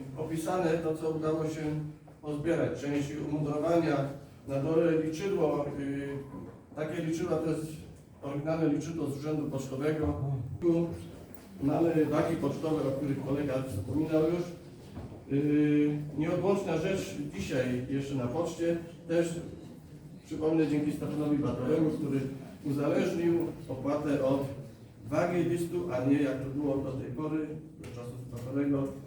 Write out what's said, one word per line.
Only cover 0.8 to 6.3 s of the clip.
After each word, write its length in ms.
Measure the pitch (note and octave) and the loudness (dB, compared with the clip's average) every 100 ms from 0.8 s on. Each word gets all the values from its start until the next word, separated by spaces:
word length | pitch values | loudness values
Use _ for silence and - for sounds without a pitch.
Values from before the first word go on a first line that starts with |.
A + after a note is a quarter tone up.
| D#3+ D#3 | 0 0
co 140 | D#3+ | 0
udało 340 | D#3 D#3 D#3+ D#3 | 0 0 0 0
się 140 | D#3 D3+ D3+ D3+ - - - | -2 -2 -2 -4 -10 -18 -12
pozbierać. 600 | D3+ D3 E3 D#3+ - - | -6 -2 2 2 2 -2
Część 300 | C#3+ C#3+ C#3+ D3+ D3 | 0 0 0 -4 -2
umundurowania, 680 | D3 D3 D3 E3 E3+ D#3 C#3 C3+ - - - - | 0 0 2 4 4 4 2 0 -4 -14 -14 -4
na 120 | C#3 | -2
dole 380 | D#3 E3 E3+ D#3 | 2 4 6 4
liczydło, 600 | D#3 D#3 G3 F3 D3+ D3 C#3+ C#3+ | 2 -2 0 2 4 2 -2 -4
yy, 280 | C#3 C#3 C#3 C#3 - | -4 -4 -4 -6 -8